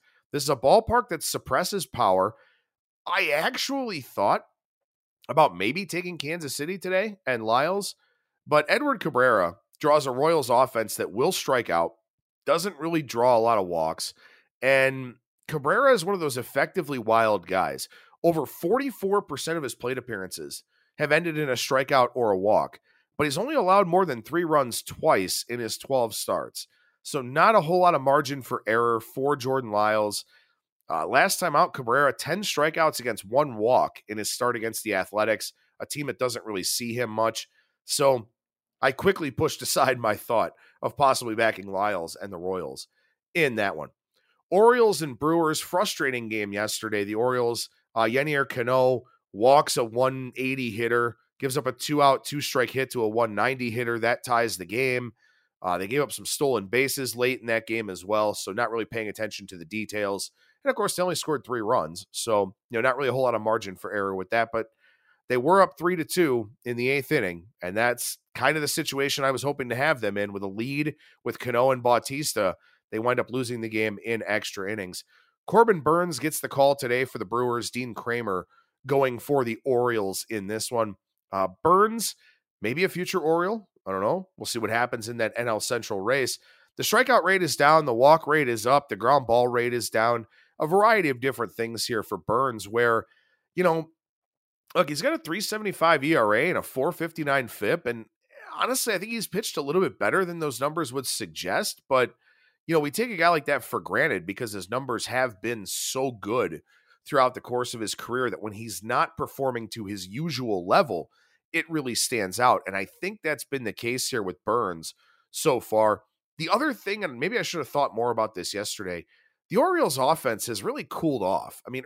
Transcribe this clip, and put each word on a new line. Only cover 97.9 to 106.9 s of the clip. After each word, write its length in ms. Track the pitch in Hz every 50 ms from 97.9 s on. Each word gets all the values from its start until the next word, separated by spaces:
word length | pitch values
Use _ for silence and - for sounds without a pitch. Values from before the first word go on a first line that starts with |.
| 120 113 110 _ _ _ _ _ _ - - - -
honestly, 380 | - 185 220 262 254 - 247
I 60 | 202 170
think 140 | 202 226
he's 140 | 233 226 180
pitched 300 | - 165 180 - - -
a 60 | 160
little 180 | 143 139 156 185
bit 180 | 190 131 - -
better 280 | 101 107 139 185 190
than 120 | 170 170 165
those 220 | 156 147 123 117
numbers 320 | 139 147 156 170 156 117
would 140 | 123 143 123
suggest. 720 | - - - 110 85 78 - 85 90 107 170 208 - - _ _ -
But, 240 | 135 127 123 120 - _ _ _ _ _ _ _ _ _ -
you 80 | - 165
know, 60 | 156
we 100 | 147 147
take 200 | - 208 240 247
a 60 | 214
guy 140 | 160 165 175
like 160 | 170 156 135
that 180 | 147 143 123 -
for 160 | - - 104
granted 460 | 80 82 92 120 151 156 110 90 82
because 260 | 92 98 - 123 110
his 180 | 101 98 85 92
numbers 360 | 117 131 139 127 117 - -
have 340 | - 120 127 131 123 101 92
been 240 | - 117 120 107 95
so 460 | - - - - - - 131 131 127
good 500 | 123 98 92 104 117 127 104 85 80 - _ _ _ _ _ _